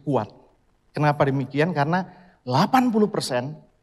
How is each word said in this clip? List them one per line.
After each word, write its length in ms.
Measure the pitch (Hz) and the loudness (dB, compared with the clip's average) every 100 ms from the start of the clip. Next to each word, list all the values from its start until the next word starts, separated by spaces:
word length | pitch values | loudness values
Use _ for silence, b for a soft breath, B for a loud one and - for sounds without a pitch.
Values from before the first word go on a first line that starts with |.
| - | -2
kuat. 240 | 127 104 - _ _ _ _ _ - | -2 -2 -10 _ _ _ _ _ -2
Kenapa 320 | 151 147 143 | 0 2 0
demikian? 480 | 135 123 139 165 151 | 0 -4 -2 -2 0
Karena 320 | 143 180 185 b b b - | 0 0 -4 b b b -2
delapan 400 | 170 - 262 247 220 | 0 2 2 2 2
puluh 160 | 208 | 0
persen 480 | 208 - 123 127 156 - _ | -2 -4 -4 -6 -10 -18 _